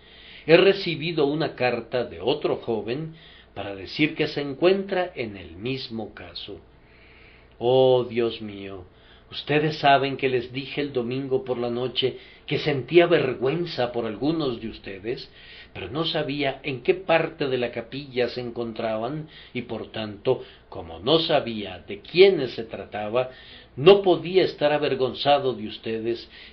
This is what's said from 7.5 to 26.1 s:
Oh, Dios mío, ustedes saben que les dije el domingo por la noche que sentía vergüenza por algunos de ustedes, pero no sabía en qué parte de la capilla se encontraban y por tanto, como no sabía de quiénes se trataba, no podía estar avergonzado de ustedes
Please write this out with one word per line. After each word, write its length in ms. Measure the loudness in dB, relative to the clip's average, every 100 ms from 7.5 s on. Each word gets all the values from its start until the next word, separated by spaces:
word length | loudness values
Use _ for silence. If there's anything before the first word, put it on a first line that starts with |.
| -2
Oh, 480 | 4 6 6 6 2
Dios 340 | 0 0 -2
mío, 440 | -8 -10 -12 -12 -16 -20 -20 -20 -18
ustedes 460 | -12 -2 0 0 2
saben 400 | 4 4 4 0
que 120 | 0
les 240 | 0 -2
dije 280 | -8 -8 -6
el 120 | -4
domingo 520 | -2 -2 -4 -2 -2 -2
por 120 | -4
la 120 | -2
noche 480 | -2 -4 -2 -2 -2 -12 -20 -6
que 140 | -2
sentía 480 | 0 -2 4 6 6
vergüenza 840 | 6 2 0 0 0 -2 -2 -2
por 140 | -2 -4
algunos 560 | -2 -2 0 -2 -4
de 60 | -8
ustedes, 640 | -12 -14 -10 -8 -8 -10 -20 -20 -20 -18
pero 160 | -12 -8
no 160 | -4 -2
sabía 540 | -2 -2 -2 -2 -4
en 200 | -6 -2
qué 100 | 0
parte 540 | 0 2 2 2 -4 -2
de 100 | 0
la 140 | -2
capilla 580 | -4 -10 -10 -6 -2 -2
se 120 | -2
encontraban 880 | -8 -6 -8 -4 -4 -2 -4 -6 -10 -16 -12
y 100 | -10
por 280 | -8 -8 -10
tanto, 520 | -8 -8 -4 0 0 -2 -20 -18
como 300 | -14 -12 -6
no 200 | 2 2
sabía 600 | 4 0 0 -6 -8 -10
de 220 | -12 -14
quiénes 500 | 0 8 8 8 0
se 140 | -4 -8
trataba, 640 | -10 -8 -6 -2 -2 -2 -6 -20 -20 -16 2
no 260 | 6 6
podía 420 | 6 0 2 2
estar 280 | 2 2 0
avergonzado 800 | 2 0 0 -2 0 2 2 2
de 140 | -4 -8
ustedes 640 | -10 -6 -4 -4